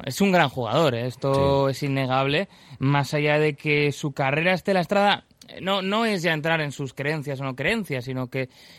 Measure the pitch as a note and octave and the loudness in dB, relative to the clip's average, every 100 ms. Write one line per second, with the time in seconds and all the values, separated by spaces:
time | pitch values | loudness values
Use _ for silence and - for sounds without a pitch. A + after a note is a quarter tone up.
0 | - - G3 F3+ C#3+ C3 A2+ C3+ D#3 A#2 | -6 0 4 4 2 0 0 2 2 2
1 | B2 - C#3 C3+ C#3 C#3 C3+ C3 D3 C3+ | -4 -4 0 2 2 2 0 -2 -2 -2
2 | B2+ C3 C#3 D3+ G3 - - C3+ C3+ C#3+ | 0 0 0 0 -4 -10 -20 -2 2 2
3 | C3 D3+ D3 D3+ D3+ C#3+ D3+ D3 D3 - | 0 0 2 2 2 0 0 2 2 0
4 | D3+ C#3 C3+ D3 F3 F3+ - F#3+ D#3+ G3+ | -6 -2 -2 0 0 0 0 0 2 2
5 | G3+ F3+ - _ - - F3 G3 F#3+ G#3 | 4 2 -4 _ -18 -8 -2 -2 0 0
6 | A3+ G3 E3+ D#3 D#3+ E3 D3 C3 C3+ - | 0 0 0 0 0 0 -2 -6 -8 -4
7 | C#3 D#3 C#3 C3 C3+ B2+ D3+ A3+ F3+ C3 | -4 -4 -4 -6 -6 -4 -2 -2 -4 -6
8 | B2 C3 B2+ C3+ B2+ - - | -4 -6 -4 -4 -6 -10 -20